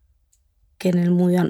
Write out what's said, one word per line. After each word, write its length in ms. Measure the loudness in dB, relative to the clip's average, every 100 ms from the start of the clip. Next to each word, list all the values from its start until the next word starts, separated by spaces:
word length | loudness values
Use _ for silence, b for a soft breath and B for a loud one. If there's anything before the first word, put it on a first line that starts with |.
| _ _ _ _ _ _ _ -6
que 100 | -2
en 100 | 0
el 120 | 0
mu-, 180 | 0 0 0